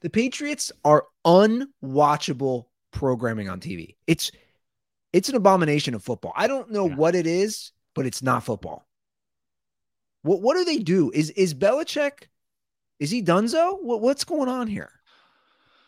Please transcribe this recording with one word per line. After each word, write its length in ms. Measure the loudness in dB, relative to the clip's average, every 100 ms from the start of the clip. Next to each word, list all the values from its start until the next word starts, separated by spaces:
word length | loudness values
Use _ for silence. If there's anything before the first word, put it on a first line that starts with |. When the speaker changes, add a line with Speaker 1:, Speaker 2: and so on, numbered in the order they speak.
Speaker 1:
The 80 | -4
Patriots 600 | -2 -2 -2 -8 -8 -8 -2
are 220 | 4 4 4 _ 6
unwatchable 1400 | 6 6 2 -6 _ -4 2 2 2 -2 -4 -2 -4 -6 _ _
programming 560 | -6 -2 -2 -2 -4 -8
on 100 | -10
T 160 | -10 -12
V. 200 | -12 _ -2
It's, 240 | -2 -4 -12 _ _ _ _ _ _ _
it's 160 | 0 0
an 60 | 2
abomination 580 | 4 4 2 0 -2
of 100 | -6
football. 300 | -8 -8 -8 -2
I 120 | -2
don't 240 | -2 -6
know 160 | -2 -2
Speaker 2:
Yeah. 80 | 2
Speaker 1:
what 200 | 2 2
it 120 | 0
is, 440 | 0 -2 -4 -14 _ _
but 120 | -6 -6
it's 180 | -4
not 200 | 0 0
football. 440 | -2 -8 -8 -16 _ _ _ _ _ _ _ _ _ _ _ _ _ _
What, 180 | -2 0
what 160 | 2 2
do 80 | 0
they 140 | -2
do? 320 | 0 2 2
Is, 160 | 0 -2
is 220 | 0 0
Belichick, 720 | 2 0 0 -2 -4 -4 -6 -18 _ _ _ _ _ _ -8
is 120 | -4
he 100 | -2
donezo? 580 | 2 2 2 2 0 0
What, 200 | -4 0
what's 220 | 0 0
going 260 | -2 -2 -2
on 180 | -4 -6
here? 240 | -8 -10 _ _ _ _ _ _ _ _ _